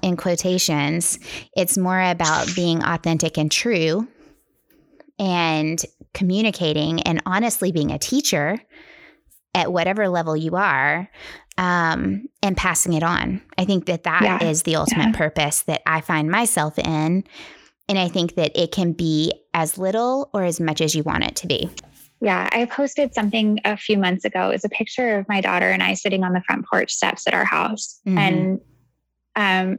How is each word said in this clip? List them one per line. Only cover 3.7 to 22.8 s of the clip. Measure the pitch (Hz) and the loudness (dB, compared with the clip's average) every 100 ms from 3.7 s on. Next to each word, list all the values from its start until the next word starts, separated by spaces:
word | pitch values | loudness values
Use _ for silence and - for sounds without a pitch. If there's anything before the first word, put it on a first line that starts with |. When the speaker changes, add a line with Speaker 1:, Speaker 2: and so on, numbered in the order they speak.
| 196 160 175 233 - - _ _ _ _ _ _ _ - - | 2 2 0 -4 -10 -20 _ _ _ _ _ _ _ -20 -4
Speaker 1:
and | 196 175 165 156 156 165 - _ - | 0 2 2 2 0 -2 -6 _ -16
communicating | - 185 190 220 - 165 151 151 165 | -2 2 2 2 2 0 2 0 0
and | - 165 - | 0 -2 0
honestly | 190 233 - 185 | -2 0 -2 -2
being | 165 147 | 0 -2
a | 151 | -2
teacher | - 262 285 165 147 214 - - - - - _ _ _ _ | -2 -2 0 0 0 -4 -8 -20 -20 -20 -20 _ _ _ _
at | 185 165 | -2 0
whatever | 180 175 202 196 | 0 0 0 0
level | 175 165 156 | 0 0 -2
you | 160 175 | -2 0
are, | 196 135 139 160 190 - - - - - | 2 2 2 0 -4 -14 -20 -20 -12 -2
um, | 180 175 165 160 190 196 254 - | 0 2 2 0 0 -2 -6 -4
and | 202 185 | -2 0
passing | 180 160 180 | 0 0 0
it | 160 | 2
on. | 165 170 - 185 - - | 2 0 -2 -4 -6 -4
I | |
think | 185 185 - | 0 0 0
that | 170 | -4
that | 175 165 | -2 2
Speaker 2:
Yeah. | 190 180 | 2 2
Speaker 1:
is | 170 151 | 0 0
the | - | 0
ultimate | 160 156 165 151 | 0 2 2 2
Speaker 2:
Yeah. | |
Speaker 1:
purpose | 220 156 156 147 - | 2 0 0 0 -2
that | - 156 - | -2 -2 0
I | 160 | 0
find | - 160 151 | 0 0 2
myself | 202 233 - 151 - | 2 2 0 -2 -2
in. | - 156 156 180 - - - - - _ - | -2 0 2 0 -2 -12 -20 -20 -20 _ -4
And | 196 | 0
I | 180 | 0
think | 180 170 | 0 -2
that | - 156 - | 0 0 0
it | 165 | 0
can | - 170 | 2 0
be | 165 165 156 160 - _ | 2 0 2 0 -2 _
as | 170 160 - | -2 -2 -2
little | 185 220 240 262 - | -2 0 0 0 -2
or | 208 | -2
as | 180 170 | -2 0
much | 160 156 | -2 0
as | 156 156 | 0 0
you | |
want | 156 - | 0 0
it | - - | -2 -4
to | 175 | -4
be. | 135 170 - - - - _ | -2 -2 -8 -18 -20 -20 _
Speaker 2:
Yeah, | 220 180 180 | 0 0 0
I | 226 | -2
posted | 240 - | -2 -2